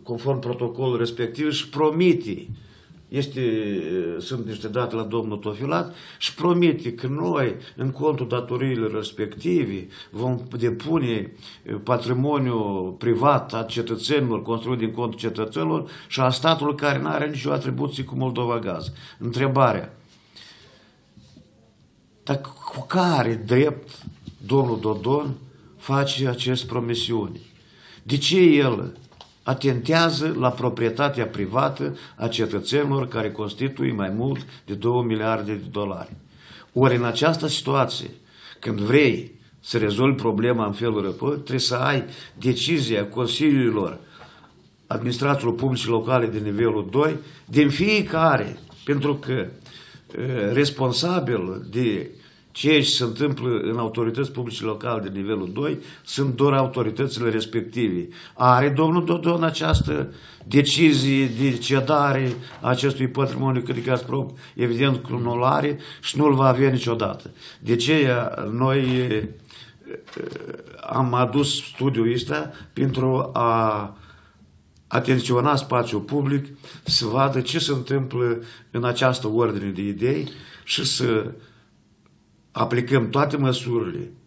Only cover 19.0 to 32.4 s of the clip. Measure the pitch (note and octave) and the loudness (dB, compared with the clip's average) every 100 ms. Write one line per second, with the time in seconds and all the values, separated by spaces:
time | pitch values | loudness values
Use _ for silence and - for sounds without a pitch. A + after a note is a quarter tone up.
19 | - - A#2 A#2+ C#3 C3+ B2+ G2+ - - | -20 -8 -6 0 0 4 4 4 -4 -16
20 | - _ _ - - - - - _ _ | -20 _ _ -20 -20 -20 -20 -20 _ _
21 | _ - - - - _ _ _ _ _ | _ -20 -20 -20 -20 _ _ _ _ _
22 | _ _ - C3+ - - - - C3 F3+ | _ _ -4 -4 -4 -14 -12 -12 -2 2
23 | F3+ D3+ A#2 A2 G#2 B2 D3 C#3+ - - | 4 4 2 0 2 4 4 2 -12 -18
24 | - - - - G2+ G3+ B2+ A2 G#2 G2+ | -18 -16 -20 -16 0 2 2 0 -2 -2
25 | G2+ C#3+ C#3+ C3+ - - - - - C#3 | 0 0 0 -8 -12 -20 -20 -18 -2 0
26 | C#3 C3+ C3+ B2 B2+ B2+ - A#2+ A#2 A#2 | 0 0 -2 -2 -2 -2 -2 -4 -2 -2
27 | - A2+ G2 - - - _ - - - | -2 -2 -2 -8 -16 -20 _ -20 -20 -20
28 | - C#3 - F#3 F3 D3 C3+ G#2+ F2+ - | -4 -2 2 6 8 8 4 2 -4 -12
29 | - - - _ - C3 C#3 B2 A#2+ E3 | -20 -20 -20 _ -4 0 2 0 2 4
30 | E3 C3+ D#3 - B2+ B2 B2+ - D3+ - | 4 2 -2 2 0 2 -2 0 -2 2
31 | C#3+ A#2+ A2 - F#2+ A#2 C#3+ C#3+ C#3+ C#3+ | 0 0 -4 -4 -2 0 0 0 -6 -6
32 | - - A#2 - | -16 -6 -6 -2